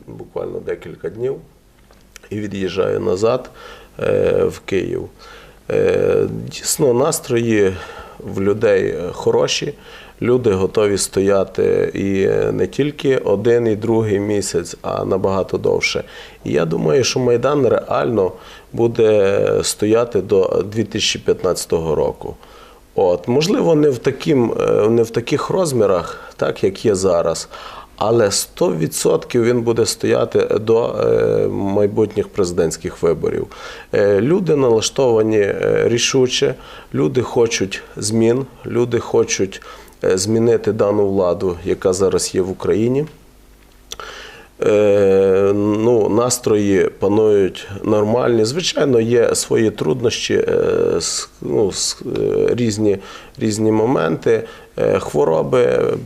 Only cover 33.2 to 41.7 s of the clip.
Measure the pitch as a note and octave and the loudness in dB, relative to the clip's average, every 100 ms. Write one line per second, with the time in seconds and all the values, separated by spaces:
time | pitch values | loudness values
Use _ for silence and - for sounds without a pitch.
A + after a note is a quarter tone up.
33.2 | D#2+ - - - - - - A2 G2+ G2 | -2 -4 -6 -12 -16 -18 -4 0 2 4
34.2 | A#2+ F#3+ E3 D3 C3 A2+ - - C3 A2 | 2 2 2 2 4 2 0 0 2 4
35.2 | A2 A2 G2+ F2+ G2+ G#2+ G#2+ A#2+ - C#3 | 2 2 2 0 0 2 2 0 0 2
36.2 | B2+ - C3+ C3+ - - - B2 D3+ B2+ | 2 2 -2 -2 -12 -20 -8 -2 0 0
37.2 | A2 - A#2 - G2 - - - G#2 A2+ | 0 0 0 0 -4 -6 -12 -8 -2 2
38.2 | A2+ B2 C3 - - A2 A#2+ A#2 - A#2 | 2 2 -4 -12 -6 -2 0 -2 0 0
39.2 | A2 - F#2+ - - - - - F#2 F#2+ | 0 -2 -4 -6 -18 -20 -20 -6 -2 0
40.2 | G2+ A2+ A#2 A2 G#2+ A2 G#2 G#2 G2+ G2 | 0 2 2 2 0 0 2 2 2 2
41.2 | F2+ F2 F#2+ E2+ F2+ | 0 0 -2 -4 -4